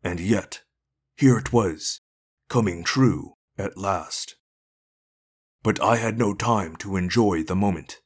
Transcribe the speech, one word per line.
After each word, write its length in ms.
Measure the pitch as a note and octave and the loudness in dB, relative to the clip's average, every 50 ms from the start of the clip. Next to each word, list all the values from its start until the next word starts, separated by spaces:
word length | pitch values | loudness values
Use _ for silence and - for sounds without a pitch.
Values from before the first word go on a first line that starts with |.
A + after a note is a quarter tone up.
| _ | _
And 160 | F2+ F2+ E2+ | -6 -6 -4
yet, 420 | E2+ G2+ A2+ G2 - - - - _ _ _ _ _ _ _ _ _ _ _ | 0 0 0 0 0 -8 -16 -18 _ _ _ _ _ _ _ _ _ _ _
here 200 | - C#3+ C3+ B2 | 4 6 6 6
it 160 | A2 - - | 4 2 0
was, 480 | A#2+ A#2+ G#2+ F#2 D#2 D#2+ - - - - _ _ _ _ _ _ _ _ _ _ | 2 2 2 2 -4 -6 -8 -8 -8 -8 _ _ _ _ _ _ _ _ _ _
coming 360 | - A#2+ A2 G2 F2 E2+ F2 | 0 2 2 2 -2 -4 -6
true 500 | - - C3 C3+ A#2 F2+ C#2+ - - - _ _ _ _ - | -4 2 4 4 4 4 0 -6 -12 -16 _ _ _ _ -8
at 180 | G2 - - | -8 -8 -6
last. 600 | F#2 G2 G2 F#2+ F2 D#2+ - - - - - - _ _ _ _ _ _ _ _ _ _ _ _ _ _ _ _ _ _ _ _ _ _ _ _ _ _ | -4 -2 -2 -2 -2 -4 -8 -10 -10 -10 -10 -14 _ _ _ _ _ _ _ _ _ _ _ _ _ _ _ _ _ _ _ _ _ _ _ _ _ _
But 160 | A2 G#2 - | -2 0 2
I 160 | - G#2 A#2 | 2 2 2
had 200 | A#2 A2+ A2+ A2 | 2 0 -2 -2
no 160 | A2+ A#2+ G2+ | 0 0 -2
time 440 | G2+ - - A#2 A#2 G#2+ F#2+ E2 D#2+ | 0 -2 0 0 0 0 0 -4 -10
to 200 | - - G2+ G2 | -14 -10 -4 -2
enjoy 460 | F#2+ F2+ F2+ - A#2+ A2+ G#2 F#2 D#2+ | -2 -2 0 2 2 4 4 2 0
the 140 | D#2+ - F#2 | -2 -2 0
moment. 440 | F#2+ G2+ G2+ F#2 D#2+ D2 - - - _ | 0 0 0 0 -2 -8 -14 -20 -20 _